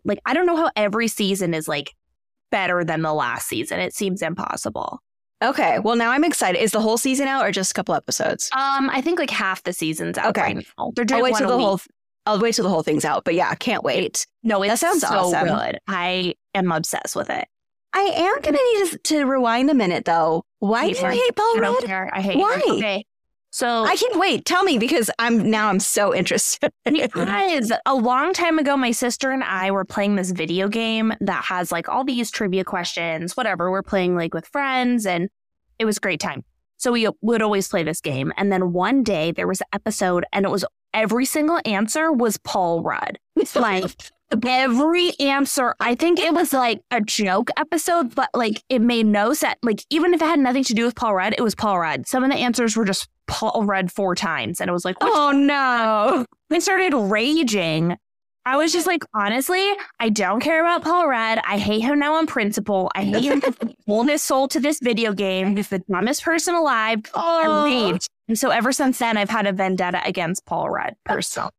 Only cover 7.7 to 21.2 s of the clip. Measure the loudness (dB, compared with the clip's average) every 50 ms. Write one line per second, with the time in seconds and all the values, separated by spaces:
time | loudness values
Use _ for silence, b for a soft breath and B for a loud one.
7.7 | -2 -4 -2 -2 -2 -2 -2 -4 -4 -2 -2 -2 -2 -4 -4 -4 -2 -2 0 0
8.7 | 0 0 0 0 0 0 0 0 0 0 0 -2 -2 -2 -2 -2 -2 -4 -4 -6
9.7 | -6 -4 -4 -4 -4 -4 -4 -6 -4 -2 -2 -2 0 0 0 -2 -2 -4 -8 -12
10.7 | -10 -8 -8 -6 -4 -2 0 0 2 2 2 2 2 2 2 2 2 2 2 2
11.7 | 0 0 -4 -8 _ _ _ _ _ _ -4 -2 0 2 2 2 2 2 2 2
12.7 | 2 0 0 0 0 0 0 0 0 0 0 0 0 2 2 0 -2 -2 -2 -2
13.7 | -2 -2 -2 -2 0 0 -2 -2 -4 -6 -8 -8 _ _ -2 0 0 2 2 0
14.7 | 0 0 2 2 2 0 0 0 0 2 2 2 2 0 0 0 0 0 -2 -4
15.7 | -6 -6 -8 -6 -4 -4 -2 -2 -2 -2 -2 -2 -4 -6 _ _ -2 -2 0 0
16.7 | 0 -2 -2 -4 -6 -6 -6 -6 -6 -6 -4 -4 -6 -6 -8 -10 _ _ _ _
17.7 | _ _ _ _ -2 0 0 2 2 0 0 0 0 0 0 0 2 2 2 2
18.7 | 2 2 0 0 -2 -4 -4 0 0 2 2 2 2 2 2 2 2 2 4 4
19.7 | 4 4 4 2 0 0 0 0 2 2 2 2 2 0 -2 _ _ -4 -2 0
20.7 | 0 2 0 0 0 0 0 0 0 2